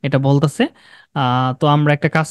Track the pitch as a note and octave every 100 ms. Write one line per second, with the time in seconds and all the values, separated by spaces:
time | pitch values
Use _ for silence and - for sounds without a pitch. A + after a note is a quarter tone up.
0 | C#3 C#3 C3+ C#3 D3+ - C#4 - - -
1 | _ - B2+ B2+ C3 B2+ D3+ D3 D3 D3
2 | D3+ D#3+ D#3